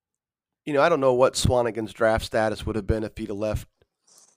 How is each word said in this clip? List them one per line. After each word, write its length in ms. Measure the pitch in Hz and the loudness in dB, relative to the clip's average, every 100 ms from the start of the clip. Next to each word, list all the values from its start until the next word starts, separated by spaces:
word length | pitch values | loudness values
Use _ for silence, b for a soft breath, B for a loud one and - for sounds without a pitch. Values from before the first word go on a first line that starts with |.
| _ _ _ _ _ _ | _ _ _ _ _ _
You 80 | - | -4
know, 100 | 139 | 2
I 60 | 160 | 2
don't 120 | 156 | 4
know 120 | 135 | 2
what 220 | 123 127 | 4 2
Swanigan's 580 | - - 123 120 110 107 | 2 0 2 0 -4 -8
draft 320 | - 110 110 | 0 2 2
status 400 | - 117 110 104 - | 0 -2 -2 -2 -6
would 80 | |
have 120 | 107 95 | -4 -2
been 180 | 110 | -2
if 120 | 107 - | -4 -8
he'd 120 | 110 | -10
have 80 | 101 | -6
left 320 | 107 107 - _ _ _ _ _ _ | -4 -4 -8 _ _ _ _ _ _